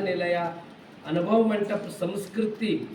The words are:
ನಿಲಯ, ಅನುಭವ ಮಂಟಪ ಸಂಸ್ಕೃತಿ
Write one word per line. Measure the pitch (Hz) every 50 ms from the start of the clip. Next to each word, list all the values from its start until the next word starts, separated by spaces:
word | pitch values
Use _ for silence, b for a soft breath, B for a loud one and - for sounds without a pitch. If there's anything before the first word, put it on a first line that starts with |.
| 196 185
ನಿಲಯ, | 180 175 175 175 175 175 170 170 - - - - - - - - - - - 151
ಅನುಭವ | 165 175 180 202 220 226 226 214
ಮಂಟಪ | 208 202 - 160 156 143 - - - -
ಸಂಸ್ಕೃತಿ | 180 180 202 202 196 - - 220 220 214 - - 226 185 160 - - - -